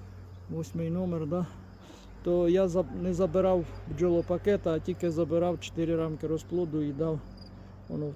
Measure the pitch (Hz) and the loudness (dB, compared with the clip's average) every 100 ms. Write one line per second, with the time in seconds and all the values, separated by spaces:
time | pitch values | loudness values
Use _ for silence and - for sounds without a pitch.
0 | - - - - - 160 160 165 165 170 | -16 -16 -16 -16 -8 -6 -4 -4 -2 0
1 | 185 165 156 175 170 - - - - - | -2 -2 -2 -2 -2 -6 -16 -18 -18 -18
2 | - - 175 175 170 180 190 175 175 190 | -18 -6 2 4 6 6 6 2 0 -2
3 | 180 175 190 180 185 185 165 - - 151 | -2 2 2 4 4 4 0 -8 -8 0
4 | 175 170 165 175 208 202 170 160 170 170 | 4 4 2 0 2 2 2 0 0 -2
5 | 175 156 156 170 175 165 - - 165 165 | 0 2 2 2 2 0 -4 -2 0 2
6 | 160 156 156 156 - 170 170 151 147 139 | 0 -2 -2 -2 -2 -2 0 0 0 0
7 | 160 156 - - - - - - - 151 | 0 0 -6 -14 -16 -16 -18 -18 -8 -6
8 | 151 | -4